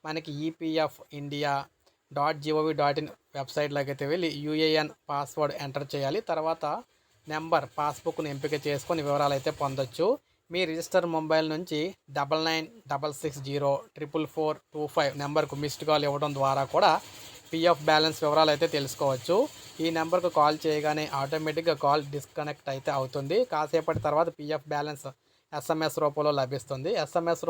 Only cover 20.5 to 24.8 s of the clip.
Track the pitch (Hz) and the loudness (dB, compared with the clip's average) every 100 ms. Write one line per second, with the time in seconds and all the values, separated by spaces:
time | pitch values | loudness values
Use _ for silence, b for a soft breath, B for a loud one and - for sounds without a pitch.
20.5 | 156 160 151 151 156 151 139 139 156 156 | 4 0 2 2 0 -2 -2 -2 -2 -2
21.5 | 151 165 147 143 151 143 143 - - 147 | 0 0 2 2 2 0 -8 -8 -8 -8
22.5 | 147 - 135 151 139 131 147 139 196 247 | -8 -8 -6 -2 -2 -2 -4 0 0 2
23.5 | 156 151 165 160 156 151 147 170 - 147 | 0 0 0 0 0 0 2 2 -2 -6
24.5 | 151 151 147 | -6 -4 -4